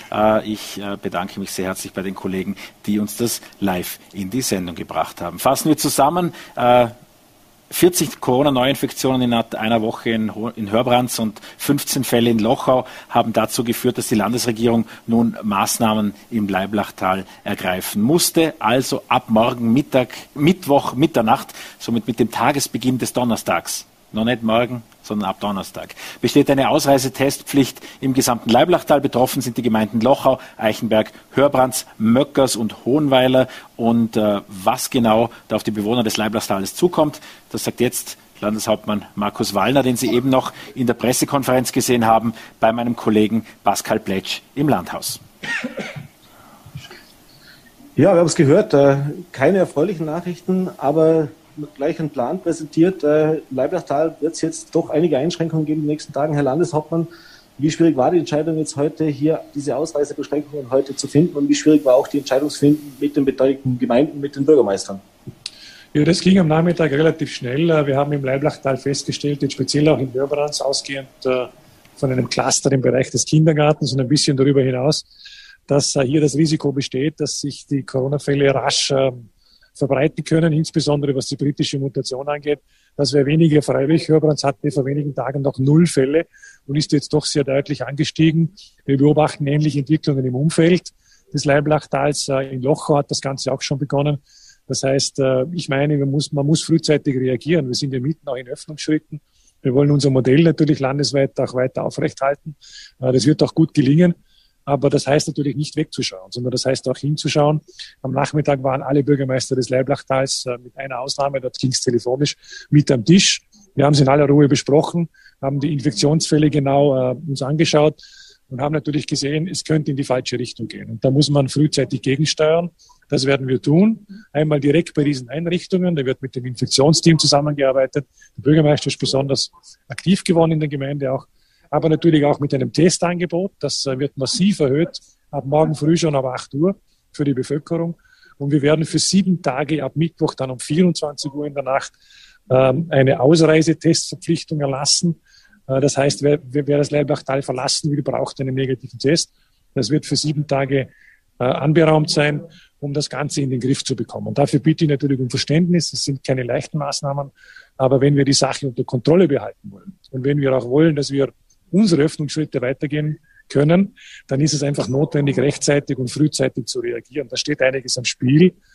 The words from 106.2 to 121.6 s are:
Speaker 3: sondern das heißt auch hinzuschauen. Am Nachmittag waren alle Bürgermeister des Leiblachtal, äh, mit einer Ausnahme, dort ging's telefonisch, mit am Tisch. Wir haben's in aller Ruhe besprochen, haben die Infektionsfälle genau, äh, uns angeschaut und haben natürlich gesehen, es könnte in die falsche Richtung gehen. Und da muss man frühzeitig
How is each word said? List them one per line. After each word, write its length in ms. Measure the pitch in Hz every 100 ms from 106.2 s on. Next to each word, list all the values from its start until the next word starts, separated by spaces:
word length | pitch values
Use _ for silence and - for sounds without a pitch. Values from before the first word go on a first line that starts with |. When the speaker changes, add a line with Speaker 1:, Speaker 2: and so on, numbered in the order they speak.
| 95
Speaker 3:
sondern 180 | 123 123
das 160 | 123 131
heißt 220 | 131 131
auch 80 | 127
hinzuschauen. 640 | 143 151 151 147 147 156 _ - - _
Am 80 | 131
Nachmittag 540 | 135 143 151 147 139
waren 180 | 135 131
alle 220 | 139 143
Bürgermeister 500 | 135 139 131 131 -
des 140 | 131 120
Leiblachtal, 560 | 127 131 139 - 131
äh, 340 | 135 - 127 120
mit 180 | 123 135
einer 220 | 135 123
Ausnahme, 420 | 139 139 139 135
dort 160 | 127 -
ging's 260 | 131 -
telefonisch, 520 | 131 120 123 131 143 - - - -
mit 220 | 147 -
am 140 | 131
Tisch. 380 | 107 185 - - _ _ _ -
Wir 80 |
haben's 160 | 143 147
in 80 | 135
aller 180 | 143 143
Ruhe 220 | 143 139
besprochen, 600 | 143 - 143 - 170 165 _ - -
haben 200 | 135 139
die 120 | 147
Infektionsfälle 800 | 143 143 - 143 160 - 151 151
genau, 640 | 143 139 139 147 131 127
äh, 20 | 123 156
uns 140 | 135
angeschaut 600 | 135 151 160 151 151 - - - - _ -
und 120 | 127
haben 120 | 147
natürlich 340 | 156 151 143 -
gesehen, 400 | 143 139 156 180
es 160 | 151
könnte 300 | - 156 147
in 40 | 135
die 60 |
falsche 340 | 135 127 - 120
Richtung 300 | 123 - 110
gehen. 240 | 101 101
Und 140 | 113
da 80 | 135
muss 180 | 139 147
man 180 | 143 131
frühzeitig 540 | 143